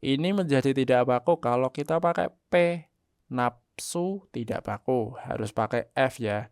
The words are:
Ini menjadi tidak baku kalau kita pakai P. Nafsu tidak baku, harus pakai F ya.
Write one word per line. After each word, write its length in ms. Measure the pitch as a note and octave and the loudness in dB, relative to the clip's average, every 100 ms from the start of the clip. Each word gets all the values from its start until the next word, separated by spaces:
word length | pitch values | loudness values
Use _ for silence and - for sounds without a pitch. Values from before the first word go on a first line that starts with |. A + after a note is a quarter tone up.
Ini 320 | D3+ C3+ E3+ G3+ | 0 0 0 0
menjadi 400 | F3 C#3 C3+ C3+ | 2 2 2 0
tidak 320 | C3 B2+ B2 | 4 4 4
baku 320 | B2 - E3+ | 2 2 0
kalau 320 | B2 A#2+ C3 | 2 0 0
kita 300 | - D3 D#3+ | -4 -2 0
pakai 280 | F3 E3+ F2 _ _ | 0 0 -2 _ _
P. 340 | F3+ E3+ E3+ D#3 _ _ _ _ | 2 2 0 -10 _ _ _ _
Nafsu 1040 | B2+ B2 A#2+ _ - - E3+ F3+ G3 - | -2 -2 -2 _ -16 -8 -4 -4 -6 -10
tidak 320 | A#2+ A2+ - - | -10 -6 -6 -6
baku, 500 | G2+ - B2+ A2 B2 | -8 0 0 0 -6
harus 320 | - - G#2+ | -8 -6 -4
pakai 400 | - G#2+ A#2+ - - | -2 -2 -2 -4 0
F 240 | C3 - | 0 0
ya. 300 | A2+ G#2 G#2 | -4 -4 -6